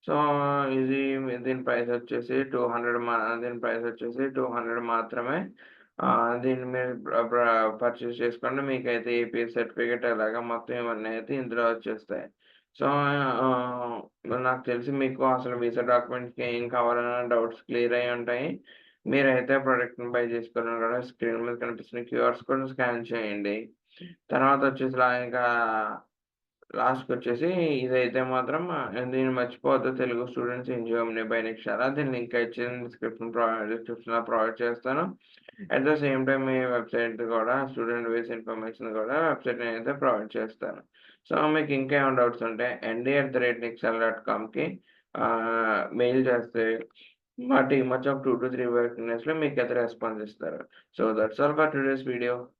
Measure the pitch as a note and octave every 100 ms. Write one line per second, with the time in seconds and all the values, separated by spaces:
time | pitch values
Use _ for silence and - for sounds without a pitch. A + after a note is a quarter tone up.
0 | - D3 D3 C#3+ C#3+ C#3+ C#3 C3 C3 C3+
1 | C3+ C3+ C3+ B2 B2+ C3 B2+ A#2+ A#2+ A#2+
2 | A#2+ A#2+ A#2+ C3 C3+ B2+ A#2+ A#2 A#2+ A#2+
3 | A#2+ A#2 A2 A#2 B2 A#2+ A#2 A#2 A#2 A2+
4 | A#2+ A#2+ C3+ C3 B2+ A#2+ A#2 A#2 A#2 A#2
5 | A2 A#2+ A#2+ D#3+ F#3+ - - - _ -
6 | B2+ A#2 A#2 A#2+ B2+ B2+ B2+ B2+ B2+ B2
7 | - - A#2 A#2+ A#2 A2+ A2 G#2+ B2 A#2+
8 | A#2+ A#2+ A#2+ A#2 A#2+ C3+ C#3 C3 B2+ A#2
9 | A#2 A#2+ A#2 A#2 A#2 A#2 A2+ - A#2+ A#2+
10 | A#2+ A2+ G#2+ A2+ A#2+ A#2 A#2+ B2 A#2 A2+
11 | A2 A2+ A2 C#3 B2 A#2 A#2 A2+ A2+ A2
12 | - F2+ - _ _ _ _ - C#3 C#3+
13 | C#3+ C#3+ C3+ A#2+ C3 B2+ B2 B2 A#2+ A2+
14 | - _ - A#2+ B2+ B2+ B2+ A#2+ B2 C#3
15 | C3+ B2+ C3 B2+ B2 B2 A#2+ A#2+ B2 B2
16 | A#2+ B2 B2 - B2 A#2+ A#2+ B2 A#2 A#2+
17 | A#2+ B2 A#2+ A#2+ A2+ A2+ - A#2+ A#2+ B2
18 | B2 A#2+ A#2+ A#2+ D3+ - - - _ _
19 | - C3+ C3+ B2+ B2+ C3+ C3 B2+ A#2+ -
20 | A#2+ B2 A#2+ A#2 A2+ A#2+ A#2 A#2 A2+ B2
21 | B2 - A#2+ A2+ A#2 A#2+ A#2+ A2+ - A#2+
22 | A#2+ B2 A#2+ A#2+ - C3+ C3 B2+ B2 A#2+
23 | A#2 A#2 G#2+ G#2 G2+ G#2 A2+ _ _ -
24 | F3+ - _ B2 C3+ C#3 C3+ C3 C3 B2+
25 | B2+ B2 B2 B2 A#2+ A#2+ A2+ A2+ G#2+ G#2+
26 | _ _ _ _ _ _ _ - B2 C3
27 | C3 B2 A#2+ A#2+ E3 F#3 E3 C#3 B2+ B2+
28 | B2 B2+ C3 C3 B2+ D3+ F3+ D#3+ A#2+ G2+
29 | B2+ C3 C3 C3 B2 - C#3 C3+ C3 C3
30 | B2+ A#2+ B2 - A#2+ B2 B2 B2 A2+ A#2
31 | A2+ A2+ A2 A2+ A2+ A2 - G#2+ B2+ C#3+
32 | C#3 B2+ A#2+ B2 A#2 A#2+ B2 B2 A#2+ A#2+
33 | A2+ A2+ A#2 A2+ A2+ A2+ G#2+ A2+ A2+ A#2
34 | - A#2 A2+ A2+ A2+ A2+ A#2+ A#2+ B2+ C#3
35 | F#3 - _ - - - F#3+ C3+ C#3 D3+
36 | C#3+ C3+ C3 C3+ C3+ C3 B2+ A#2+ A2 A#2+
37 | A#2 A2 A2+ A2+ A2 C3 C3+ C3 A#2 A#2+
38 | A#2 A#2 A#2 A#2 A2+ A2+ A2 A2+ A2+ A2
39 | A2 C#3+ D#3+ C3+ - A#2+ A#2 A2+ A#2 C#3
40 | C#3 A2 G#2+ A2+ A2 - F#2 - - _
41 | - _ _ D#3+ D3+ D#3 D3 C#3 C3 C#3+
42 | C3+ B2+ A#2+ A#2+ A#2 A2 B2 B2 A#2 A2+
43 | B2+ C#3+ C3 A#2+ B2 A#2 A#2 A2+ A#2 A2+
44 | A2+ - - G#2+ A2 C3 D#3 F#3+ _ _
45 | _ - A#2 A2+ A2+ A#2 A2 G#2 - G#2
46 | B2 C3 B2+ A#2+ A#2+ A2+ A2+ A2+ - _
47 | - _ _ - B2 C3+ C3 C#3 B2+ B2+
48 | C3+ C3+ C3+ A#2 B2+ B2+ B2 A#2+ A#2+ A#2
49 | A#2 A#2 A2+ D#3+ D3 C3+ A#2+ B2 A#2 -
50 | A2+ G#2+ G#2+ - E2 - - - _ -
51 | A2 A2 A2 - C#3+ D3+ D3+ C#3+ C3+ C3+
52 | C3 B2 A#2+ B2 B2 _